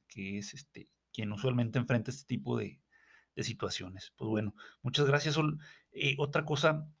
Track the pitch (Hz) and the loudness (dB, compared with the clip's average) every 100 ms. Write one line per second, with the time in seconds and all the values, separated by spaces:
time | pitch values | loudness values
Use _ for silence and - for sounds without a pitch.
0 | _ 110 95 101 101 - - - - _ | _ -8 -6 -6 -6 -12 -16 -18 -20 _
1 | _ - 104 104 131 123 117 135 131 120 | _ -6 -4 0 0 2 2 0 2 2
2 | 110 - - 127 120 117 104 - _ _ | 0 -8 -6 -4 0 -2 -2 -8 _ _
3 | _ - _ - 127 110 95 - 92 95 | _ -20 _ -6 -4 -4 -4 -4 -8 -12
4 | - - 110 107 104 - - - 123 143 | -16 -6 0 0 0 -6 -20 -6 -2 4
5 | 139 143 156 151 151 151 - - _ - | 6 4 4 2 2 0 -8 -20 _ -2
6 | 143 135 143 156 151 147 160 151 - - | 0 2 2 0 0 4 4 4 -4 -14